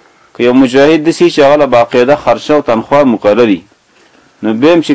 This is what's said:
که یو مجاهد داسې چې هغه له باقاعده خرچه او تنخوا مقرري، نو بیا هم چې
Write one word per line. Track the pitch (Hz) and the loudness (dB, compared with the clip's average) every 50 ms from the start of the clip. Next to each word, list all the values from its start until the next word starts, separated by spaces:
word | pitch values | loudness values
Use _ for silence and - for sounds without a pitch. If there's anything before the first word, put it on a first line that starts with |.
| _ _ _ _ _ _ _ | _ _ _ _ _ _ _
که | - 120 | -4 -2
یو | 123 123 | 0 2
مجاهد | 131 135 123 120 135 139 151 160 156 151 | 2 0 2 2 2 2 2 2 0 -2
داسې | 160 160 - 175 170 - | -4 -2 0 -2 0 0
چې | - | 2
هغه | 143 139 143 | 2 2 2
له | 147 147 | 2 0
باقاعده | 135 123 117 117 - - 127 123 127 147 | 0 2 0 0 0 0 0 0 0 0
خرچه | 147 - - 117 113 - - 151 | -2 -2 -2 -4 -4 -2 -2 -2
او | 147 | -2
تنخوا | - - 117 110 110 - 139 143 143 | -2 -2 -4 -4 -4 -2 0 0 0
مقرري، | 131 113 98 - 104 104 113 123 110 98 85 - _ _ _ _ _ _ _ _ _ _ _ _ _ _ _ - | 0 -2 -2 -2 0 0 2 0 0 -2 -4 -6 _ _ _ _ _ _ _ _ _ _ _ _ _ _ _ -8
نو | 110 110 | -6 -4
بیا | 110 131 156 175 | -2 0 0 0
هم | 170 | 0
چې | 151 - 147 | 0 -2 -4